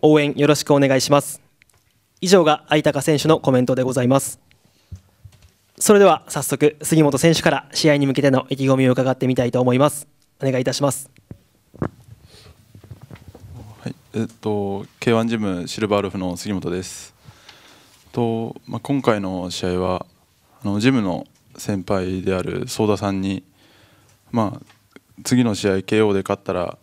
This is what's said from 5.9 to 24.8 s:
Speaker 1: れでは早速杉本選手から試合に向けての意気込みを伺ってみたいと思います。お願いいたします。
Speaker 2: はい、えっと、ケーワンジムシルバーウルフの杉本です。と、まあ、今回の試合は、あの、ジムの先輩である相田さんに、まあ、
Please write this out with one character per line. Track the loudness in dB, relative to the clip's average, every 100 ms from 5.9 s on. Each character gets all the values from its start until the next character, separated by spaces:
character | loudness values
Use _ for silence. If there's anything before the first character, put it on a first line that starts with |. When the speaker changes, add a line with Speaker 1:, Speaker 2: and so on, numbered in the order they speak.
Speaker 1:
れ | 6
で |
は | 6 4 -2
早 | -8
速 | -6 0 0 0
杉 | -2 2
本 | 2 4
選 | 2
手 | 4
か | 2
ら | 0 -4
試 | -2 2
合 | 2
に | 2
向 |
け | 2
て | 2
の | 2 -2
意 | -4
気 | 0
込 | 2
み | 2
を |
伺 | 2 0
っ | 0
て | -2
み |
た | 0
い | 0
と | 0
思 | 0
い | 2
ま | 2
す。 | 0 -16 _ _ _
お | -4
願 | -4
い |
い |
た | -4
し | -2
ま | -4
す。 | -4 -12 _ _ -20 _ _ _ -10 -10 -10 -20 -20 _ -20 -20 _ _ -20 -20 -20 -20 -20 -20 -20 -20 -20 -20 -16
Speaker 2:
は | -14
い、 | -14 _
え | -8
っ | -8 -6
と、 | -6 -4 -4 -6 -10 _
ケ | 0
ー |
ワ | 0
ン | 0
ジ | -2
ム | -4 -6 -8
シ | -6
ル | 0
バ | 0
ー |
ウ |
ル | -2
フ | -6
の | -8 -8
杉 | -6
本 | -6 -4
で | -8
す。 | -8 -16 -20 _ -20 _ -20 -20 -20 -20 _ _ _
と、 | -4 -4 -4 -8 -12 -12
ま | -12
あ、 |
今 | -4 0
回 | 2 0
の | -2 -6 -8
試 | -6 -4
合 | -2
は、 | -2 -4 -8 _ _ _ _ _
あ | -6
の、 | 0
ジ | 2
ム | 2
の | -2 -6 -10 _ _
先 | -14 -8 -8 -2
輩 | -4 -2 -4
で | -4
あ | -4
る | -4 -8 -8
相 | -2 -2
田 | 0
さ | -2
ん | -4
に、 | -4 -6 _ _ _ _ _ _ _ _ _
ま | -4 -4 -6
あ、 | -20 _